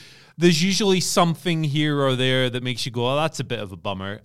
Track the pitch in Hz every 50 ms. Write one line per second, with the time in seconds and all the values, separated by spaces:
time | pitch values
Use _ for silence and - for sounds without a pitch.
0 | - - - - - - _ - 160 175 180 151 165 190 190 175 214 196 190 185
1 | 170 - - 202 180 170 165 - - 185 170 160 160 151 135 156 151 151 147 143
2 | 139 135 127 123 127 131 127 131 131 127 117 127 123 127 127 113 - - 107 123
3 | 120 123 135 147 156 160 156 - 139 101 123 110 107 95 95 85 80 104 98 92
4 | 95 98 101 107